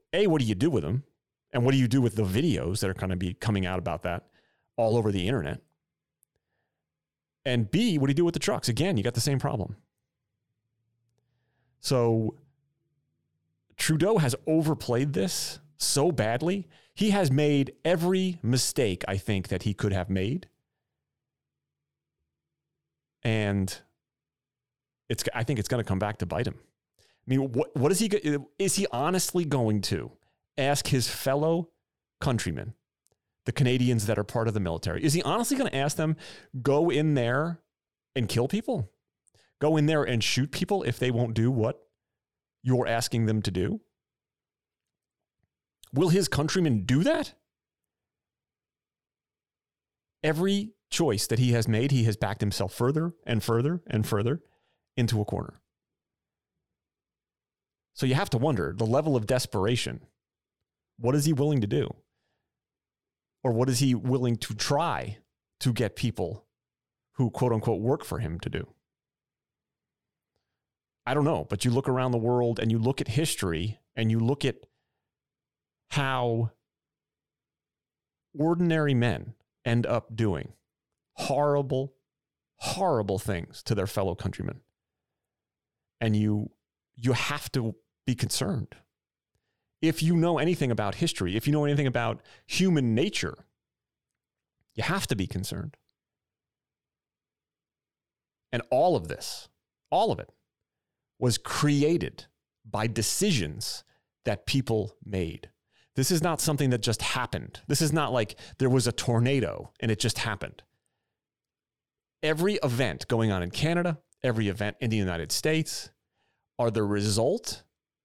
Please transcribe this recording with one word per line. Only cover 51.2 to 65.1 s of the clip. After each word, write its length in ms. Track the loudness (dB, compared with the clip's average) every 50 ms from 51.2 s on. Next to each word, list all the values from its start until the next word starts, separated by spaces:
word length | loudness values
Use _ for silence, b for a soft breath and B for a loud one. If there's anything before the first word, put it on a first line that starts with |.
| 0
that 120 | 0 2 2
he 140 | 4 4
has 160 | 2 2 2 2
made, 220 | 2 2 2 2
he 140 | 2 4 4
has 120 | 2 2
backed 240 | 0 -4 -4 -4 -2
himself 320 | -2 -2 -2 -2 -4 -4
further 400 | -2 0 0 0 0 0 -2 -4 -8 _ _
and 180 | -2 -2 -2 0
further 380 | 0 0 2 2 0 -2 -4 -4
and 200 | -2 -2 -2 0
further 340 | 0 0 0 0 0 -2 -4 -6 _ _ _ _ _ _ _ _ _ _
into 240 | -2 0 0 0 0
a 60 | -2
corner. 340 | -2 -4 -6 -6 -8 -12 _ _ _ _ _ _ _ _ _ _ _ _ _ _ _ _ _ _ _ _ _ _ _ _ _ _ _ _ _ _ _ _ _ _ _ _ _ _ _ _ _ _ _ _ _ _ _
So 140 | _ -4 -2
you 80 | 0 0
have 160 | 0 0 0
to 80 | 0 0
wonder 340 | 2 0 0 0 -2 -4 -2
the 120 | -2 0
level 300 | 2 2 2 2 2 0
of 100 | 0 0
desperation. 800 | 0 0 0 -2 -2 -2 0 0 0 0 0 -2 -4 -8 -10 -14 _ _ _ _ _ _ _ _ _ _ _ _ _ _ _ _ _ _ -4
What 160 | 0 0 2
is 120 | 2 2
he 80 | 2 2
willing 260 | 2 2 2 2 0
to 60 | 0
do? 280 | 0 0 -2 -2 -4 -6 -12 _ _ _ _ _ _ _ _ _ _ _ _ _ _ _ _ _ _ _ _ _ _ _ _ _ _ _ _
Or 100 | -2 0
what 160 | 0 2 2 2
is 120 | 2 2
he 140 | 2 2 2
willing 440 | 2 0 0 0 0 2 0 0 -2
to 160 | -4 -8 -8
try 640 | -4 -2 0 0 0 0 -2 -2 -4 -6 -8